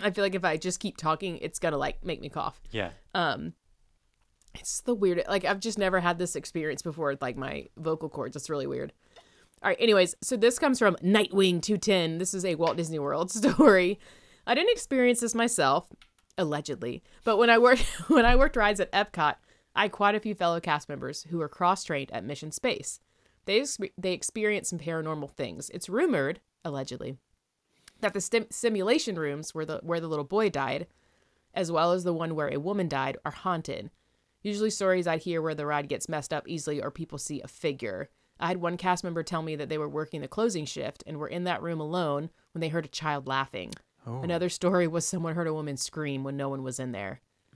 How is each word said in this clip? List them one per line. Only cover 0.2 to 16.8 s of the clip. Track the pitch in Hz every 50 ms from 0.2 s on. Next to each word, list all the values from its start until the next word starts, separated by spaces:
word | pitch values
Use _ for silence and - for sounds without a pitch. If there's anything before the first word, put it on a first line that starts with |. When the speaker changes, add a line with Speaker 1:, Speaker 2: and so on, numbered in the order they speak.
| 196
Speaker 1:
like | 196 185
if | 190 170
I | 175 156
just | 156 170 185 175 -
keep | - 196 -
talking, | - - 156 156 156 131 117 165 -
it's | - 156 - -
gonna, | - 165 151 139
like, | 139 139 - - -
make | - 160 -
me | - 143
cough. | - 156 - - - - - - -
Speaker 2:
Yeah. | 110 98 85 80 - - _ -
Speaker 1:
Um, | 190 170 151 120 87 76 82 - _ _ _ _ _ _ _ _ _ _ _ _ _ _ _ _ _ _ _ -
it's | - - - - -
the | - 254 247
weird, | 202 202 185 175 175 - -
like, | 202 196 180
I've | 165 196 196
just | - 226 208 208
never | 196 185 185 185
had | 175 175 175 170
this | 180 170 -
experience | 156 - - - 170 151 151 - - -
before | 170 143 165 156 143
with, | 139 143 135
like, | 127 123
my | 135 131 135 143 - - - _
vocal | - 156 160 160 160 160 147
cords. | - 147 117 127 -
It's | 151 - -
really | 156 143 135
weird. | 139 135 127 139 147 - _ _ _ _ - - _ _ _ _ _ _ _ -
All | 196
right, | - -
anyways, | - 226 208 190 185 180 - -
so | - - 262
this | 208 214 240 240 -
comes | 330 285 262 -
from | 233 202 170
Nightwing | - - 180 208 214 202 - - 196 196 185 175 170 -
two | - 208 185
ten. | - 208 196 185 165 160 160 165
This | 185 175 -
is | 190 180
a | 190 165
Walt | 147 170 165 110
Disney | 170 165 156 160 151
World | 139 143 143 151 180 185
<laughs> | -
story. | 220 208 269 - - 311 254 196 185 180 180 202 - - - - - - _ _ _ _ 214
"I | 233
didn't | 277 359 466 480
experience | 466 - - 277 262 247 247 240 240
this | 233 226 -
myself, | 233 233 240 - - 147 135 139 170 - - - - _ _ _ _ _ _ _
allegedly, | - 170 151 147 147 147 - 135 92